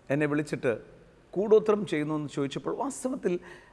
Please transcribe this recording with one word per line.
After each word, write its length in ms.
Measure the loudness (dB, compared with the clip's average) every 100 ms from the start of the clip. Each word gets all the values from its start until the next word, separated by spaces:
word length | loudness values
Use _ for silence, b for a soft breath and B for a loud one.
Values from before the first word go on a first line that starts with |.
| -4
എന്നെ 160 | 0 2
വിളിച്ചിട്ട് 520 | 0 -2 -2 -2 -2 -4 -20 -20 -20 -10
കൂടോത്രം 560 | -2 6 6 6 2 2
ചെയ്യുന്നു 280 | -2 -2
എന്ന് 140 | -2 -4
ചോദിച്ചപ്പോൾ 480 | -4 -4 -4 -6 -4
വാസ്തവത്തിൽ, 640 | -4 -6 -6 -4 -2 -4 -6 B B